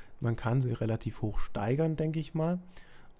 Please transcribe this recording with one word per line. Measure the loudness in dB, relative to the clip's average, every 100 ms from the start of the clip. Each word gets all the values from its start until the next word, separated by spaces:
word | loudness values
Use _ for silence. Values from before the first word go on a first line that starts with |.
| -16 -2
man | 0
kann | 0 2 2
sie | 2
relativ | 0 0 0 -2 -2
hoch | 0 2
steigern, | 2 2 0 2 2
denke | 2 0 0
ich | -2
mal. | 0 0 0 -4 -18 -18 -18 -18